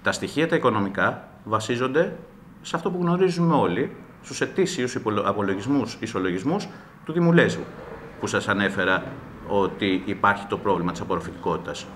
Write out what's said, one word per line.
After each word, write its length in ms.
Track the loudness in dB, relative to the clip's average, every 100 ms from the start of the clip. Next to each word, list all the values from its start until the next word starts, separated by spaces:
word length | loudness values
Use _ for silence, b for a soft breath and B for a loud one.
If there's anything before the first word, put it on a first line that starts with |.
Τα 100 | -2
στοιχεία 360 | -2 -4 0 2
τα 80 | 2
οικονομικά 720 | 2 2 0 0 0 0 -14 -16
βασίζονται 720 | -4 -2 0 -2 2 2 0 -2 -16 -20 -20 -18
σε 140 | -6 -4
αυτό 160 | -2
που 60 | 0
γνωρίζουμε 540 | 0 4 2 4 4 4
όλοι, 400 | 4 2 -2 -6 -18 -20
στους 180 | -12 -4
ετήσιους 540 | -2 2 0 0 -2 -2
υπολο-, 280 | -2 0 0
απολογισμούς, 720 | 0 0 -2 0 0 0 -4
ισολογισμούς 680 | -4 0 0 0 0 -2 -4 B B B -4
του 60 |
Δήμου 200 | 2 6
Λέσβου, 300 | 8 6 2 -8 -12 -14 -14 -14 -8
που 80 | -2
σας 200 | 0 2
ανέφερα 560 | 2 2 2 2 2 0 -12 -14 -14 -2
ότι 540 | 2 2 0 0 0 -2
υπάρχει 400 | 2 2 2 -4
το 120 | -4
πρόβλημα 340 | 0 0 0
της 100 | -4
απορροφητικότητας 840 | -4 -4 -4 -6 -4 -4 -6 -10 -12